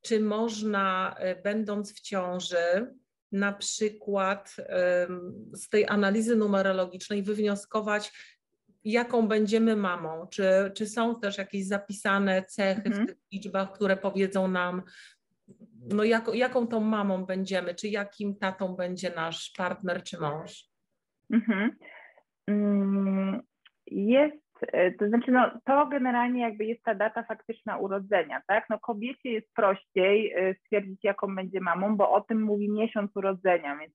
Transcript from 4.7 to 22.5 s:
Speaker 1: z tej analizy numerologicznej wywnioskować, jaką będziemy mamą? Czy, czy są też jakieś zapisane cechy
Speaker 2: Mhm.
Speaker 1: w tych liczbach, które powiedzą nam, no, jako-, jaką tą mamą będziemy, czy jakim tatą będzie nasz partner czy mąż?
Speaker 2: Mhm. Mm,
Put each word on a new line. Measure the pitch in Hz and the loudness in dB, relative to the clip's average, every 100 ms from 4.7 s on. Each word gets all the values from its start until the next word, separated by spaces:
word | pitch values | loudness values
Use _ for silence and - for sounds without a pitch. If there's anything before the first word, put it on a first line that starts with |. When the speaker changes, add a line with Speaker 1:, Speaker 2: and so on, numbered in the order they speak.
| 185 180 180 180 180 180 196 220 | 0 2 2 0 -4 -10 -14 -16
Speaker 1:
z | - - | -16 -2
tej | 214 - | 2 2
analizy | 208 196 208 220 233 | 2 2 2 2 2
numerologicznej | 208 196 190 185 180 180 - 208 | 4 2 2 0 -2 -6 -6 -6
wywnioskować, | 196 214 208 202 - 220 208 208 208 - - _ _ _ _ _ | -4 0 0 0 -4 -4 0 -2 -4 -14 -20 _ _ _ _ _
jaką | 214 233 240 247 220 | -2 0 2 2 2
będziemy | 214 214 220 226 214 | 2 4 4 4 4
mamą? | 196 175 160 160 175 | 0 -2 -6 -8 -10
Czy, | - 190 190 196 | 0 4 4 2
czy | 196 214 | -2 -6
są | 233 233 233 | 0 0 0
też | 202 202 | -4 -6
jakieś | 190 202 190 | -6 -6 -2
zapisane | 202 202 196 208 196 196 190 | -4 -4 -4 0 2 2 2
cechy | 190 - 196 190 | -2 -2 0 0
Speaker 2:
Mhm. | 208 202 262 | -2 -2 -2
Speaker 1:
w | |
tych | - _ | -4 _
liczbach, | 196 196 190 190 | -12 -4 -4 -4
które | - 202 190 | -2 0 2
powiedzą | 196 190 190 196 190 | 0 0 0 2 0
nam, | 185 180 180 185 - - _ _ _ _ - - - 123 | 0 -2 -4 -8 -20 -20 _ _ _ _ -20 -20 -20 -4
no, | 208 | 0
jako-, | 214 226 226 | 2 2 0
jaką | 220 247 254 233 | 0 0 0 0
tą | 233 | 0
mamą | 214 214 202 185 185 | 0 0 0 -2 -2
będziemy, | 185 190 190 175 | -4 -2 -2 -2
czy | 175 214 | -6 -4
jakim | 208 202 - 202 202 | -4 -6 -6 -6 -2
tatą | 190 185 190 180 | -4 -2 -6 -4
będzie | 180 180 180 170 | -6 -4 -6 -4
nasz | 165 170 - - | -6 -6 -12 -6
partner | 180 185 185 180 | -4 -4 -4 -6
czy | - 175 | -6 -6
mąż? | 156 151 165 - _ _ _ _ _ _ _ | -6 -6 -10 -18 _ _ _ _ _ _ _
Speaker 2:
Mhm. | 226 214 196 220 - - - - _ _ _ | 0 2 0 0 -4 -20 -20 -20 _ _ _
Mm, | - | -2